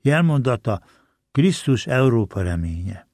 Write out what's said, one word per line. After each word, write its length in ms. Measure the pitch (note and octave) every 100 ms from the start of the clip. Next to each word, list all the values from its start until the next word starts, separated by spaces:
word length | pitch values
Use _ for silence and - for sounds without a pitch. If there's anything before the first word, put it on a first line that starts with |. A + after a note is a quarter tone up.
Jelmondata: 800 | C#3 D#3 E3+ D3 B2+ A#2+ - G2+ _ _ _ _ _
„Krisztus 560 | - F#3 D3+ - B2 -
Európa 540 | B2+ C3 A#2 G2 G2+
reménye.“ 640 | F2+ F2 E2 E2 F#2 G2 _